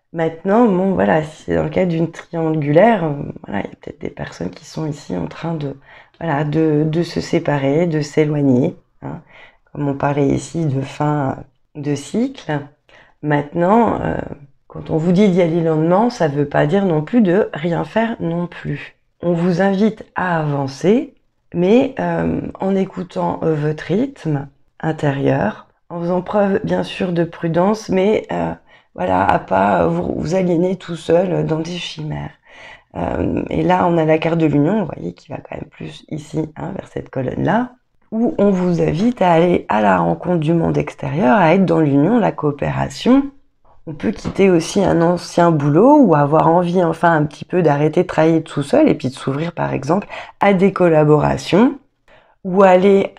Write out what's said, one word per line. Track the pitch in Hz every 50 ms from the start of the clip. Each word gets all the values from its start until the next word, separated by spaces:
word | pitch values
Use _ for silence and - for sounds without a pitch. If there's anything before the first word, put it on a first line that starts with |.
| _ _ -
Maintenant, | 165 165 165 160 - - 196 196 226 247
bon, | 226 185 175 190 196 185
voilà, | 180 196 202 185 156 156
si | 156 - - -
c'est | - 170
dans | 170 156
le | 156
cadre | 151 180 190 180
d'une | 165 160 170 165 165
triangulaire, | - - - - 165 165 160 156 160 147 143 147 165 196 233 233 196 165
euh, | 156 143 143 - - - - -
voilà, | - - 98 -
il |
y | - -
a | _
peut-être | - - - -
des | 50 50
personnes | - - 73 - - - 82 90
qui | - - -
sont | - - 156 160
ici | 156 143 - - - 180
en | 175 165
train | 156 - - - 165 170
de, | 160 147 139 139 139 - - - - - _ _ _
voilà, | - 165 143 139 156
de, | 147 147 160 160 156 151 147 156
de | 160 156 170 170
se | 160 - 170
séparer, | - - - 170 165 - 147 143 135 135 139 156 180
de | 175 151 156
s'éloigner, | 147 147 - - 156 151 151 147 143 139 127 123 139 175 190 - _ _ _ _ -
hein. | 135 143 170 - _ - - - - _ _ _ _ _
Comme | 147 147 143
on | 135
parlait | 139 - 143 143 147 143 139
ici | 135 131 135 - - 165 165
de | 151 131 135
fin | 135 135 - - 147 147 151 147 139 135 - - - - _ _ _ _ _
de | 151 143 147 143
cycle. | 143 - - - 208 240 269 269 - - - 151 143 139 - _ _ _ _ _ - - _ _ _ -
Maintenant, | 151 151 147 147 147 - 170 170 180 208 233 233 196 - -
euh, | - - - - - - - - - - _ _ _ _
quand | - 160 151 156
on | 160 160
vous | 156 180
dit | 180 180 214 208
d'y | 175 185 175
aller | 160 160 175
lentement, | 165 165 160 156 156 165 180 196 226 247
ça | 240 - 170 151
veut | 139 147 143 143
pas | 147 147 147 147
dire | 170 202 196
non | 190 160 151 151
plus | 151 - 254 220
de | 175 165 202 - - -
rien | 151 147 175 170 156 160
faire | - - 220 226 226 233 -
non | 175 165 165 175 175
plus. | 165 - - - 151 147 139 - - - _ _ _ _ _
On | - 170 175
vous | 165 170 185 180 165
invite | 190 196 196 190 214 214 214 - - - _
à | - 180 185 175 160
avancer, | 156 147 143 139 139 135 135 - - 175 214 254 320 - - _ _ _ _ _ _ _ -
mais, | 170 175 185 214 247 269 - - -
euh, | 175 175 170 165 165 165 165 151 - - - -
en | 190 190 196
écoutant, | 190 190 185 - 185 180 180 - 185 175 175 180 - -
euh, | 165 160
votre | 147 147 151 156 156 -
rythme | - 156 202 262 277 277 - - 160 151 139 143 143 - _ _ _ _ _
intérieur, | - 160 156 156 - 147 135 139 139 139 135 139 165 208 214 - - _ _ _ _ _
en | 165 175
faisant | 170 170 180 180 180
preuve | - - 214 202 196 196 - -
bien | 165 180 185 180
sûr | 180 - - 196 180 175
de | 165 170
prudence, | 165 165 - - 170 160 170 180 196 220 214 - -
mais, | 180 185 185 208 214 - - -
euh, | 175 175 165 165 160 - _ _ _ _ _ _ _
voilà, | - 180 185 185 180 196
à | - 180 175
pas | - - 190 190 196 202 196 175 170 165
vous, | 170 170 180 - -
vous | - - 151 170
aliéner | 190 185 175 175 160 175 180 196
tout | 185 - - 170
seul | 160 - - 165 170 190 185 165 151 156
dans | 151 156 156
des | 160 170 180
chimères. | 175 - - - 156 151 156 147 143 143 - - _ _ _ - - - - - - _ _ -
Euh, | - - - - - - - - - - -
et | - 160 160
là, | 170 180 185 185 180
on | 170 170
a | 156
la | 156 156 160
carte | - 165 160 170
de | 160
l'union, | 156 143 143 143 156 202 220
vous | 190 151 -
voyez, | - - 175 175
qui | - _ -
va | - -
quand | - - -
même | - - -
plus | _ - 165 160 151 - - -
ici, | - - - - - 156 156 156 -
hein, | 151 147 - -
vers | - -
cette | - - 139 135 -
colonne-là, | - 131 131 127 - - 135 147 185 226 254 247 - _ _ _ _ _ _ _ -
où | 220 233 240 - -
on | 202 208
vous | 196 180 180 180 175 160
invite | 165 156 156 156 208 247 240 - 190
à | 180 170
aller | 160 170 180 175 - - -
à | - 214
la | 214 202 190 180
rencontre | 170 170 170 165 - 175 180 170
du | 151 151 170
monde | 170 165 165 151 147
extérieur, | 147 147 - - - 139 135 156 208 247 247
à | 214 180 156 170
être | 196 190
dans | 160 165 160
l'union, | 160 143 135 139 147 180 233 247
la | 196 165
coopération, | 151 - - 147 143 143 - 156 139 131 135 135 - - - 226 254 277 277 277 - - _ _ _ _ _ _ _ - -
on | 165 147
peut | 147 - 202 208
quitter | - - - 170 - 196 196
aussi | 180 165 165 - - 202 190
un | 165 160 165 170
ancien | 165 180 170 - - - - 170 170
boulot | 165 151 139 147 143 160 214 269 294 302
ou | 269 196 160
avoir | 147 147 139 151 156 156 160
envie | 165 180 180 170 175 190 175
enfin | 165 165 - - 170 170
un | 151 151
petit | 147 - - -
peu | - - 180 175
d'arrêter | 151 143 143 151 156 156 180 180
de | 180
travailler | - - 156 160 165 160 156
tout | - - 143 143
seul | - - - 320 262
et | -
puis | - - 131
de | 127
s'ouvrir | - - - 135 139 160 170 -
par | - 139 139 135
exemple | 135 135 135 165 202 196 - - - - - - _
à | - 196 202
des | 180 190 196 190
collaborations | - 185 175 160 151 151 151 151 147 147 143 139 135 - - - 180 240 285 - - _ _ _ _ _ _ - - _ _ _ _ _
ou | 190 175 196 196
aller | 190 185 185 185 202 196 196 196 - -